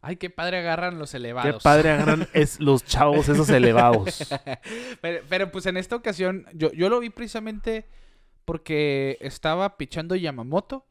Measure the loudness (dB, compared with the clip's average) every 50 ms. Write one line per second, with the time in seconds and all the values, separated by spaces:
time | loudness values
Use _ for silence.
0 | -12 -12 -12 -10 -10 -12 -10 -8 -6 -4 -4 -4 -2 -2 -2 -2 -4 -4 -6 -8
1 | -10 -10 -10 -10 -10 -8 -6 -4 -2 -2 -2 2 4 6 6 6 6 4 4 2
2 | 4 2 2 0 0 0 2 2 2 2 0 0 2 4 4 4 2 0 2 4
3 | 4 4 4 4 4 4 4 4 4 4 6 6 6 6 6 6 6 6 6 4
4 | 2 0 -6 -6 -8 -8 -8 -8 -8 -8 -12 -12 -12 -14 -14 -12 -12 -12 -14 -10
5 | -8 -8 -8 -8 -6 -4 -4 -2 -2 -4 -6 -6 -6 -4 -4 -4 -6 -6 -6 -6
6 | -4 -6 -4 -2 -2 -2 -2 -4 -10 -14 -6 -2 -2 -2 0 2 0 2 2 0
7 | -2 -4 -10 -12 -12 -10 -10 -10 -10 -10 -10 -8 -6 -6 -6 -6 -8 -14 -20 -20
8 | -20 -20 _ _ _ _ _ _ _ -8 -8 -8 -6 -4 -2 0 0 0 0 0
9 | -2 -2 -4 -6 -10 -14 -12 -6 -4 -4 -2 -2 -2 -4 -4 -6 -12 -10 -8 -8
10 | -6 -4 -4 -4 -4 -4 -6 -8 -8 -4 -4 -4 -4 -6 -10 -14 -14 _